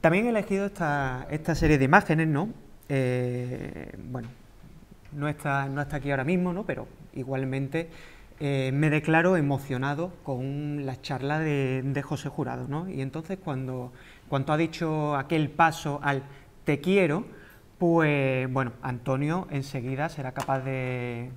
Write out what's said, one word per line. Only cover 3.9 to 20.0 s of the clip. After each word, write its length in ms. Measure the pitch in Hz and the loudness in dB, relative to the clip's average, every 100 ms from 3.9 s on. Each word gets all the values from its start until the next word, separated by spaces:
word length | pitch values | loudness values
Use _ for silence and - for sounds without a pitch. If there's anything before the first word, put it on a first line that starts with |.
| - - | -14 -10
bueno, 180 | 123 117 - - - - - - - - | -8 -10 -16 -20 -20 -20 -20 -20 -20 -16
no 140 | 147 147 | -6 -4
está, 400 | 147 147 139 139 | -2 0 0 0
no 140 | 139 | -2
está 160 | 143 147 | -4 -4
aquí 140 | 139 | -2
ahora 120 | 139 | 0
mismo, 300 | 131 180 180 | 2 2 2
¿no? 120 | 175 220 | -2 -4
Pero 220 | 135 113 - - | -6 -6 -14 -14
igualmente, 760 | - 123 135 131 135 135 165 165 - - - - - | -10 -4 -2 -2 -2 -2 -4 -4 -12 -18 -20 -20 -6
eh, 320 | 147 139 131 | 0 0 2
me 160 | 139 151 | 2 4
declaro 480 | 151 151 160 175 185 | 4 4 6 6 4
emocionado 760 | 143 139 - 127 135 147 180 180 | 2 0 -2 -4 -2 -2 -6 -8
con 640 | - 127 135 143 147 147 135 | -6 -4 -4 -4 -4 -4 -4
la 160 | 127 | -6
charla 380 | - 135 135 151 | -6 -4 -2 0
de, 420 | 156 143 135 131 | 2 2 2 0
de 180 | 131 139 | 0 -2
José 280 | 139 143 143 | -2 -4 -4
Jurado, 380 | - 127 123 127 | -4 -4 -4 -6
¿no? 220 | 143 185 | -6 -6
Y 120 | 156 | -6
entonces 380 | 135 160 160 190 | -6 -6 -8 -8
cuando, 520 | 170 131 131 127 123 - - - - | -4 -4 -4 -6 -8 -12 -20 -20 -4
cuando 260 | 139 139 | -2 0
ha 40 | 156 | 2
dicho 580 | 165 165 165 156 147 143 | 0 0 -2 0 0 0
aquel 340 | 135 160 147 | 0 0 0
paso 500 | - 165 156 151 143 | 4 4 4 -4 -2
al 200 | 143 139 135 - - - - | 0 -2 -4 -18 -20 -6 0
"te 140 | 143 | 0
quiero", 460 | 175 196 175 156 247 - - - - - | 4 6 6 2 -2 -12 -20 -20 -20 0
pues, 720 | 175 170 156 143 135 131 127 | 4 6 6 4 2 2 0
bueno, 220 | 127 123 - | 0 -2 -4
Antonio 680 | 139 123 123 131 147 175 - | -6 -6 -2 0 2 0 -2
enseguida 600 | 139 135 139 120 131 | -6 -4 -6 -4 -2